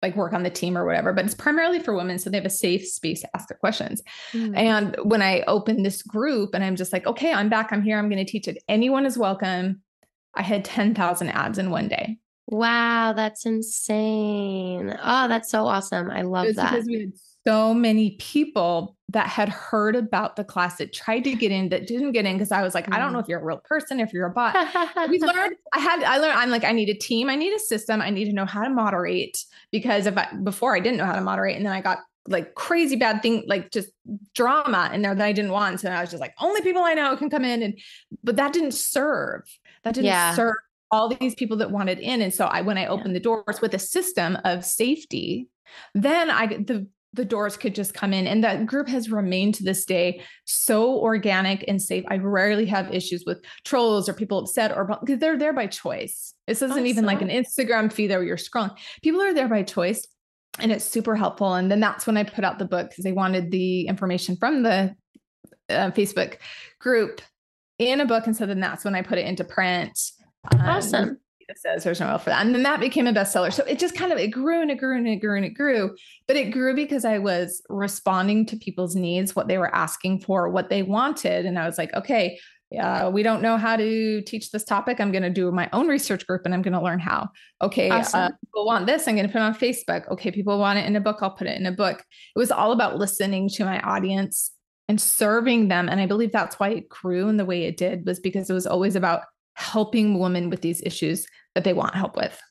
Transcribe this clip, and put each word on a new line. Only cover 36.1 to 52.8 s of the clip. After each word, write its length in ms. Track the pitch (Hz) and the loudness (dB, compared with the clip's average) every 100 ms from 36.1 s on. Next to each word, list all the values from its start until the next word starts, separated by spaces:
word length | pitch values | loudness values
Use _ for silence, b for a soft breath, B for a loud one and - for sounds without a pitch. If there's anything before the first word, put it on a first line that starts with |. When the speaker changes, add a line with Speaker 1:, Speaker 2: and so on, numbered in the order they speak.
Speaker 1:
just 100 | 170 | -6
like, 140 | 123 - | -10 -2
"Only 200 | 302 415 | 0 2
people 200 | 370 370 | 2 2
I 120 | 349 | 4
know 220 | 311 285 269 | 4 2 0
can 140 | 294 | 0
come 140 | 302 | 0
in." 180 | 254 240 | 0 0
And, 160 | 220 208 B B B - | -2 -6 B B B -8
but 100 | 233 220 | -2 2
that 160 | 277 | 2
didn't 200 | 330 311 | 2 0
serve, 680 | - - - 285 240 143 - - - b b | 0 -2 0 0 0 -2 -8 -12 -20 b b
that 100 | 220 | -6
didn't 120 | 233 202 | 0 2
Speaker 2:
Yeah. 280 | 185 170 | 4 2
Speaker 1:
serve 200 | 175 233 220 - _ _ | 2 0 0 -8 _ _
all 180 | 214 226 | 2 2
these 260 | 254 254 - | 0 -2 -2
people 200 | 233 214 | -2 0
that 120 | 220 | 0
wanted 280 | 202 190 185 | 0 0 -2
in. 200 | - 247 | -2 0
And 100 | 196 | 0
so 120 | 185 196 | 2 0
I, 140 | - | 0
when 180 | 185 196 | 0 -2
I 40 | |
Speaker 2:
Yeah. 60 | - | -2
Speaker 1:
opened 240 | 214 214 | -4 -2
the 60 | 180 | -2
doors 400 | 233 226 208 208 | 0 0 -2 -2
with 140 | 226 | -2
a 40 | 190 | -2
system 600 | - 359 - - 202 185 | -2 -2 -2 -2 0 0
of 200 | 190 175 | -2 -2
safety, 840 | 175 - 226 311 - - - 208 254 _ _ B B | -2 0 0 0 -4 -8 -6 -6 -8 _ _ B B
then 360 | 202 262 330 330 | 0 2 2 2
I, 160 | 269 226 | 2 0
the 400 | 208 202 226 196 _ _ - | -2 -2 -2 -4 _ _ -6
the 80 | |
doors 320 | 220 214 208 202 | -4 0 -2 -2
could 180 | 220 | -4
just 200 | 196 196 | -2 -6
come 180 | - 196 | -2 0
in. 140 | 190 185 | 0 2
And 180 | 214 | 2
that 220 | 220 190 220 | 2 2 0
group 220 | 269 285 | -2 -2
has 220 | 254 226 | -2 -2
remained 440 | 220 196 185 196 214 | -2 0 2 2 0
to 80 | |
this 200 | 185 190 | 0 -2
day 380 | - 185 180 180 B B | 0 2 0 -2 B B
so 540 | - - - 220 233 262 | -6 -2 2 4 4 2
organic 640 | 226 220 208 190 190 190 - | 2 2 2 2 2 0 -2
and 140 | 196 | -2
safe. 220 | 180 185 180 | -2 -4 -2
I 100 | 196 | -4
rarely 480 | 196 196 196 208 220 | 0 2 2 2 2
have 280 | 196 | 0